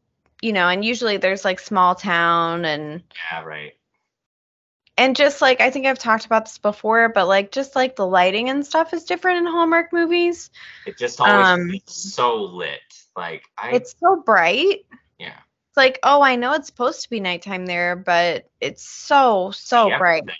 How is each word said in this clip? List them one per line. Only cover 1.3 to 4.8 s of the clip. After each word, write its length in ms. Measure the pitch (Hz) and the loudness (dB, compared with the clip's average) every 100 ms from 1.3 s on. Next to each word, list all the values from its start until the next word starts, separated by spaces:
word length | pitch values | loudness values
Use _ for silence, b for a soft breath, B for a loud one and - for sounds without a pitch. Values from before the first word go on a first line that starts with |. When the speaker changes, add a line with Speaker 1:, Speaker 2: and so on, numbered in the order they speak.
| 196 | -2
Speaker 1:
like, 140 | 196 185 | -4 -6
small 360 | - 202 180 | -4 0 2
town 680 | 180 196 170 170 170 165 170 | 0 -2 0 2 0 -2 -4
and 380 | 165 151 151 156 - - 82 | -4 -6 -8 -14 -18 -16 -12
Speaker 2:
Yeah, 100 | 82 | -12
right. 280 | 80 76 76 _ _ _ _ _ _ _ _ _ _ _ | -12 -14 -16 _ _ _ _ _ _ _ _ _ _ _